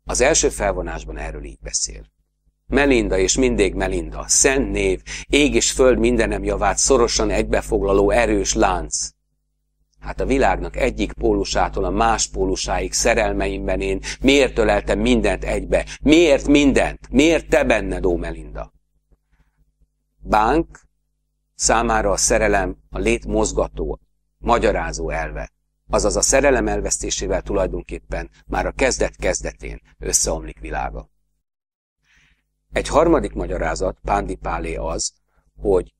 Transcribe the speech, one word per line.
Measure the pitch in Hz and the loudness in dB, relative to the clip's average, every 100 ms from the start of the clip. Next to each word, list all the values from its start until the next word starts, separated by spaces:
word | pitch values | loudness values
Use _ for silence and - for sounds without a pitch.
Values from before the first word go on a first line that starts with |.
Az | - 92 | -4 0
első | 131 160 135 | 2 2 0
felvonásban | - 101 92 82 80 76 76 | 0 -2 -2 -6 -8 -10 -10
erről | 78 76 | -10 -12
így | 71 67 | -14 -14
beszél. | 69 - - 50 - _ _ _ _ _ - | -8 -6 -6 -10 -20 _ _ _ _ _ -2
„Melinda | 131 143 120 98 95 | 2 4 2 2 0
és | 92 131 | 0 2
mindig | 127 110 95 | 2 2 0
Melinda, | 87 95 92 78 - - | 0 -4 -4 -6 -8 -2
szent | - 147 139 104 | 2 2 2 -2
név, | 101 98 90 - - - | -2 -2 -2 -6 -12 0
ég | 139 143 | 2 4
és | 113 - | 2 0
föld | - 127 110 | 4 4 4
mindenem | 117 120 104 101 | 2 2 0 -2
javát | 101 98 101 - | -4 -2 0 0
szorosan | - 131 113 - 110 | 2 4 2 0 0
egybefoglaló | 98 110 107 - 107 98 98 101 | -2 0 -2 0 0 2 4 4
erős | 113 110 104 92 | 4 2 2 0
lánc. | 113 101 90 76 - - - _ _ _ _ _ _ _ _ | 2 2 0 -4 -8 -8 -12 _ _ _ _ _ _ _ _
Hát | - - | -12 -6
a | 95 | 0
világnak | 135 104 90 85 - | 2 2 0 -4 -2
egyik | 123 107 98 | -2 -2 -6
pólusától | - 117 101 95 - 87 101 | -2 0 0 0 -2 -2 -2
a | 92 | -2
más | 101 113 107 - | 0 2 0 -2
pólusáig | 98 92 90 - 92 92 | -2 -2 -2 -4 -4 -4
szerelmeimben | - 120 113 104 101 98 98 98 95 | 0 0 2 0 -2 -4 -4 -4 -2
én | 98 95 - - | -2 -4 -6 0
miért | 131 143 123 - | 4 4 4 2
öleltem | 107 104 110 101 | 2 2 0 0
mindent | 113 120 101 92 | 2 2 2 -2
egybe? | - 107 - 180 - - | -4 -4 0 -2 -2 -2
Miért | 131 160 170 131 147 | 4 6 6 4 4
mindent? | 143 143 110 80 73 - | 6 6 4 0 -4 -2
Miért | 120 156 151 - | 2 4 2 2
te | 156 | 2
benned, | 131 110 98 90 | 2 0 -2 -2
ó | 90 85 | 0 -2
Melinda?” | 85 80 76 73 57 _ _ _ _ _ _ _ _ _ _ _ _ _ _ _ | -4 -10 -12 -14 -16 _ _ _ _ _ _ _ _ _ _ _ _ _ _ _
Bánk | 95 107 110 156 160 - _ _ _ _ _ _ _ | 0 2 4 2 -2 -8 _ _ _ _ _ _ _
számára | - - 113 117 110 101 | -4 0 2 2 2 2
a | 90 | 0
szerelem | - 113 107 101 92 - _ | 2 2 2 2 -2 -6 _
a | 95 | -4
lét | 104 117 104 | 0 -2 0
mozgató, | 107 110 110 85 - 76 73 _ _ _ _ | 0 0 0 -4 -4 -8 -8 _ _ _ _
magyarázó | 113 117 104 92 82 78 80 | 0 2 2 0 -4 -6 -6
elve, | 78 78 73 62 _ _ _ - | -6 -6 -8 -12 _ _ _ -4
azaz | 110 101 95 | 0 2 0
a | |
szerelem | - 135 139 123 107 | 2 4 4 2 0
elvesztésével | 104 98 - 101 - 98 92 | -2 -4 -6 -6 -6 -2 -4
tulajdonképpen | - 101 92 90 - 85 - 87 82 _ - | -2 -2 -2 -4 -10 -12 -8 -10 -10 _ -8
már | 92 90 | -4 -4
a | |
kezdet | - 131 - 98 - | 0 0 0 -4 -2
kezdetén | 95 85 - - 65 62 _ - | -4 -4 -6 -10 -12 -14 _ -12
összeomlik | - - - 80 78 - | -4 -2 0 -4 -8 -12
világa. | 78 73 65 65 - _ _ _ _ _ _ _ _ _ _ _ _ _ _ _ _ | -10 -6 -6 -10 -16 _ _ _ _ _ _ _ _ _ _ _ _ _ _ _ _
Egy | 110 - | -4 0
harmadik | 135 170 151 104 | 2 4 2 0
magyarázat, | 104 90 87 82 82 92 - | -6 -6 -4 -4 -4 -6 -6
Pándi | - 101 95 | -2 -2 -2
Pálé | 92 92 85 82 | -8 -8 -6 -6
az, | 78 80 98 - - _ _ _ - | -8 -6 -6 -8 -12 _ _ _ -6
hogy | 104 92 - | 0 0 -2